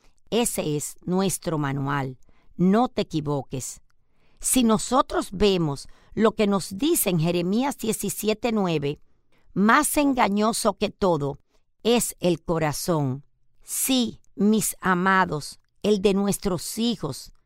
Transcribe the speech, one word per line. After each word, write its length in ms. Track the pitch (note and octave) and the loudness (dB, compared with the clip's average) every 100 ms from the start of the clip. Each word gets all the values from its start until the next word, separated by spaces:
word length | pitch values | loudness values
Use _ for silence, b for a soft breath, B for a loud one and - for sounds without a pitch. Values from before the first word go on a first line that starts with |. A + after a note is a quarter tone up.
| _ _ - | _ _ -4
ese 460 | G#3+ A#3+ - D#3 D3 | -2 0 -2 -2 -4
es 200 | - - | -6 -10
nuestro 540 | - F3+ G3 - - D#3+ | -2 0 0 -2 -4 -2
manual. 600 | C#3+ C#3 C#3 C#3+ C3 B2+ - - - - | -2 -4 -2 -4 -4 -10 -20 -20 -20 0
No 320 | F3+ G#3 B3+ | 2 4 2
te 140 | - | -2
equivoques. 800 | G3+ D#3+ D3 C#3+ - C3 - - _ _ _ _ _ _ | -4 -4 -4 -6 -6 -10 -10 -14 _ _ _ _ _ _
Si 220 | - C4 | 0 2
nosotros 680 | A#3 G#3+ - B3+ - E4 A#3 | 4 2 2 0 2 -2 -4
vemos 560 | F#3+ G3+ F#3 D#3 C#3 - b b | 0 2 2 0 -4 -10 b b
lo 180 | - G#3+ | 0 0
que 140 | G#3 G#3 | 2 0
nos 320 | G3 - G3 | 0 -2 -4
dice 320 | D4 F4 G#3+ | 0 0 0
en 80 | F3 | 0
Jeremías 580 | E3 F3 F3 G#3+ C#4 - | 0 0 0 -2 -2 -4
diecisiete 720 | A3 G3+ G3+ - G#3 G#3+ B3 | -6 -4 -6 -4 -2 -2 -2
nueve, 480 | A3 F#3 D#3 C#3+ - - _ _ _ _ | 0 0 -2 -4 -8 -14 _ _ _ _
"Más 440 | - G#3 C4 D4 D#4 | 0 4 4 4 2
engañoso 800 | C#4+ B3 A3+ G3+ G#3+ G3+ G#3+ | 2 2 2 2 0 2 0
que 160 | G3 G3 | 0 -4
todo 500 | - F#3+ D#3+ C#3 C#3+ _ _ _ _ | 0 0 2 -2 -6 _ _ _ _
es 320 | G#3+ A#3+ - - | 2 2 0 -2
el 220 | F3+ E3 | -2 -2
corazón". 840 | - E3 D3+ C3+ - D#3+ C#3 C3 - _ _ _ | -2 0 0 -2 -2 0 0 -4 -10 _ _ _
Sí, 580 | - - - C4 A3+ - _ - | -10 -6 0 0 0 -6 _ 0
mis 400 | G3+ G#3+ - - | 2 2 0 -4
amados, 800 | F#3 F3+ F#3 F#3+ F3 D3+ - - _ _ | -2 0 2 2 2 -2 -8 -16 _ _
el 180 | G3+ G#3 | 0 2
de 120 | G3+ | 2
nuestros 640 | G3 G3+ F#3 G3+ F3 - - | 2 0 -2 -2 -4 -6 -4
hijos. 540 | A#3 G#3+ D3+ B2+ - - | -2 -2 -6 -10 -16 -20